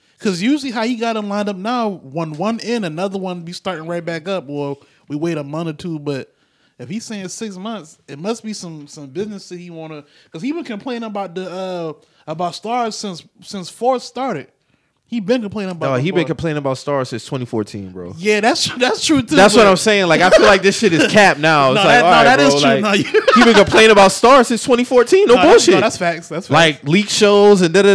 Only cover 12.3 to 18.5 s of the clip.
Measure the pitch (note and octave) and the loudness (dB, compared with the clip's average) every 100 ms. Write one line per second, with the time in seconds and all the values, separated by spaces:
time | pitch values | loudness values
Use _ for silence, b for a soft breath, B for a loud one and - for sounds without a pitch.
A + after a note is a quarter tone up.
12.3 | D#3+ C#3 C#3 G#3 B3 A#3 G#3+ G#3 E3 - | -8 -8 -8 -8 -6 -6 -8 -12 -12 -18
13.3 | _ - G3+ F3 - A#3 B3+ - - C4 | _ -16 -14 -14 -6 -4 -4 -6 -10 -8
14.3 | E3+ - _ _ _ _ _ _ A#3+ F#3 | -8 -12 _ _ _ _ _ _ -8 -2
15.3 | B3+ G#3 G3+ F#3+ F3 C3+ C3 D3+ F3+ D3+ | -4 -4 -8 -10 -6 -4 -2 -2 -2 -4
16.3 | A#2+ E3 D3 C#3 C3 - C#3+ C3 A#2+ - | -4 -6 -4 -6 -6 -4 -6 -6 -10 -10
17.3 | C#3 B2 A2+ G#2 G#2 F#2+ F#2 F2 D#3 G3 | -10 -6 -6 -6 -10 -14 -14 -16 -8 -2
18.3 | G#3+ A3 | 0 0